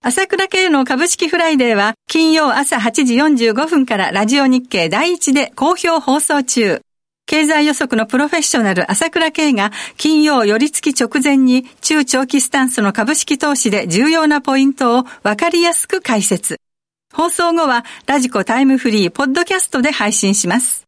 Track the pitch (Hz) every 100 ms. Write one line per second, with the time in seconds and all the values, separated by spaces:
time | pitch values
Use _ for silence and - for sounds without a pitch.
0 | 240 311 381 - 381 - 339 294 262 262
1 | 349 - 330 349 330 294 240 208 208 -
2 | - 320 320 320 294 240 277 254 226 233
3 | 262 240 311 269 233 214 311 320 254 208
4 | 185 190 214 277 269 254 254 190 165 196
5 | 339 349 - 277 269 - 285 349 349 320
6 | - 285 - 294 254 - 208 160 _ _
7 | _ _ - 302 302 311 294 285 285 226
8 | 220 254 294 339 285 277 208 180 - 196
9 | 330 330 320 311 311 233 202 - - -
10 | 302 311 302 269 208 214 294 - 302 269
11 | 240 285 277 277 254 254 254 _ - 311
12 | 277 269 262 285 - 285 262 - 202 202
13 | 220 311 - 285 302 277 226 202 175 175
14 | 294 330 302 294 285 269 269 269 254 240
15 | 254 - 202 214 339 339 339 339 - 381
16 | - 220 - 190 - 160 _ _ _ _
17 | _ - 339 - 339 339 302 240 - -
18 | - 285 247 208 185 233 269 262 240 214
19 | 175 - 277 294 349 381 - 269 269 285
20 | 208 214 196 202 175 226 - -